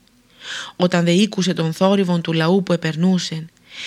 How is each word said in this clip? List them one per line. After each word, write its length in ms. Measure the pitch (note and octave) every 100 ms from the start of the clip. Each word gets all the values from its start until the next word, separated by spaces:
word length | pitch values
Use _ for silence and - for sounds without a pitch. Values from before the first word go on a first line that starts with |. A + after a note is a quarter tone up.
| _ _ _ _ - - - -
Όταν 300 | F3+ F3 E3+
δε 60 |
ήκουσε 420 | F3 G#3+ G3 F3+
τον 200 | E3+ D#3+
θόρυβον 480 | D#3+ F#3+ G3 F3+ F3
του 120 | E3
λαού 300 | E3 D#3+ G3
που 100 | F#3
επερνούσεν, 760 | E3+ D#3+ D#3 F#3 F#3 - D#3+ D#3+ _ _ -